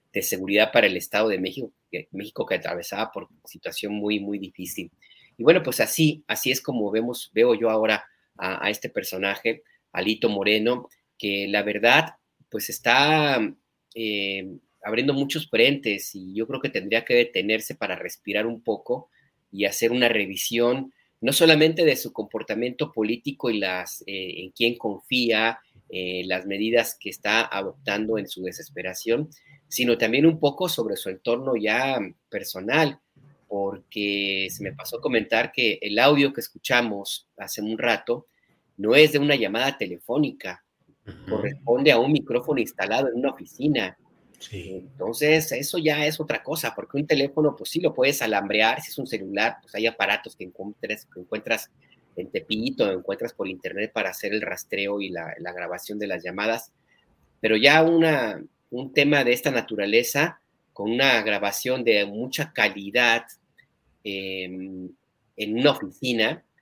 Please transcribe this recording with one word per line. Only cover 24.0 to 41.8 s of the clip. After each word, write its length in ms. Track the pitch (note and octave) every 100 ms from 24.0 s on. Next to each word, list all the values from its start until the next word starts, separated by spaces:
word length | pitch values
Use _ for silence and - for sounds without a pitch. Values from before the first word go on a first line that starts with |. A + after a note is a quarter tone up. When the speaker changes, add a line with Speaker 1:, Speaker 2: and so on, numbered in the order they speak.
Speaker 1:
eh, 400 | - G2 F#2 -
en 60 | F#2
quién 280 | - A#2 A#2+
confía, 840 | A2 F#2+ - B2+ A#2 A2 A2+ A#2 _ _ -
eh, 340 | F#2 F2+ F2+ F2+
las 200 | F#2 F#2+
medidas 520 | G2+ A2 A2+ A2 -
que 100 | G2+
está 360 | - G#2 A2 -
adoptando 720 | G2 G2 - - G#2 A2 A2
en 100 | G2
su 140 | -
desesperación, 840 | F#2 F2+ F2 - A2 - A2+ A#2+ D#3 - _ _ -
sino 300 | - A#2+ A#2
también 280 | A2+ B2+ D#3+
un 140 | D#3+
poco 280 | C#3+ - F3+
sobre 280 | - G#2+ G2
su 120 | G2
entorno 460 | F#2+ A#2 A#2 C3+ A#2
ya 440 | G#2+ A#2 C3+ C3 F#2+ - _
personal, 720 | G2+ - F#2 G2+ D3 D3 - _ _ _ _ -
porque 1000 | G2+ G2 F#2+ - G#2 G#2 G2+ G2 F#2+ F#2
se 140 | -
me 100 | G2
pasó 260 | - - A#2
comentar 520 | C#3+ A#2+ G#2+ A#2 A#2+
que 260 | - A#2 G2
el 180 | G#2 G#2
audio 340 | C3+ D3 C#3
que 80 | C#3
escuchamos 840 | - - - B2 A#2+ G2+ G2 - _ -
hace 240 | G2 -
un 160 | G#2+ A2
rato 500 | A#2+ G#2+ - A#2+ - _ _ _ _ -
no 200 | G#2 C3+
es 180 | D3+
de 60 | C#3+
una 160 | D3 C#3
llamada 420 | G2+ A2 C3+ C#3
telefónica, 880 | F#2+ F2 - C3 C#3+ - F#2+ F2 _ _ _ _ -
Speaker 2:
Ujú. 220 | - -
Speaker 1:
corresponde 600 | G#2+ G#2 - - B2+